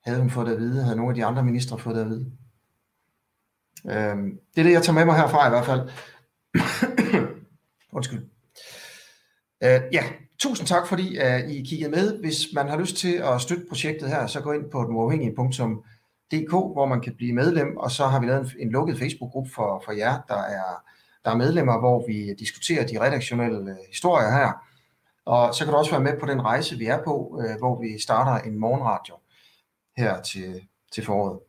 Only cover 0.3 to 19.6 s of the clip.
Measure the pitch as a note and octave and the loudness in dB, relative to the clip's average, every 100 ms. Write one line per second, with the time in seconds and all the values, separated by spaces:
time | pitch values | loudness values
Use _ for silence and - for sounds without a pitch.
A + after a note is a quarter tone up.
0.3 | B2 A#2 A2 A#2 C3 B2+ A2+ A#2+ B2 A2 | 0 -2 -2 -2 0 0 0 -2 0 0
1.3 | B2+ B2+ A#2+ B2+ A2+ A#2 A2+ A2 A2+ C3 | 2 0 0 -4 -6 -4 -4 -4 -4 -8
2.3 | - - _ _ _ _ _ _ _ _ | -12 -20 _ _ _ _ _ _ _ _
3.3 | _ _ _ _ - - G#2 G#2+ G#2 G2 | _ _ _ _ -16 -8 -4 -2 -4 -6
4.3 | G2 _ - D#3+ E3+ E3+ D#3+ E3 D#3+ C#3+ | -10 _ 2 6 6 6 6 6 6 4
5.3 | D3 C3+ D3 C3 C3 B2+ - - - _ | 6 6 4 2 0 -2 -12 -20 -20 _
6.3 | _ _ - - - B3+ - - - - | _ _ -2 0 -2 0 0 2 2 0
7.3 | - - _ _ _ _ - B2+ B2+ - | -8 -20 _ _ _ _ -8 -6 -8 -12
8.3 | _ _ - - - - - - _ _ | _ _ -20 -20 -20 -20 -20 -20 _ _
9.3 | _ _ _ B2+ B2+ B2+ D3+ B2+ - - | _ _ _ 6 6 4 0 -2 -8 -20
10.3 | - C#4+ A3 E3 F3+ F3+ F3+ F#3 - C3 | -4 -4 -2 2 2 2 -2 -2 0 2
11.3 | B2+ B2+ C#3+ C3 D#3 D3+ D#3+ G3+ G#3 D#3+ | 2 -2 -8 -6 -6 -2 2 0 0 -4
12.3 | - - C#3+ C#3 D3+ F#3 F#3+ F3+ F3 C3+ | -4 -2 -2 0 -2 -2 -2 -2 0 0
13.3 | B2 B2+ F3 F3 - D3+ D#3 C#3 D3 A2+ | 0 0 -4 -4 -6 -4 -4 -2 -2 -2
14.3 | D3 D3 D3+ - C3+ A#2 A2+ A#2 D#3 A#2 | -4 -4 -4 -4 -4 -2 0 2 2 0
15.3 | G#2 B2+ - A#2 A2 - _ _ _ _ | 0 -2 0 -2 -4 -10 _ _ _ _
16.3 | D#3+ D#3 F3 F#3+ C#3+ C3+ B2 B2 - A#2+ | -4 2 0 0 0 2 2 -2 -6 -2
17.3 | A#2+ D3+ E3 C#3+ - C3+ B2+ C3+ C3 B2 | 2 4 4 0 -2 -4 0 2 2 2
18.3 | C3+ B2+ - A2+ B2+ D#3 - B2 - B2 | 0 -2 -6 -2 0 0 -2 -4 -6 -8
19.3 | C3+ C3 - | -8 -8 -4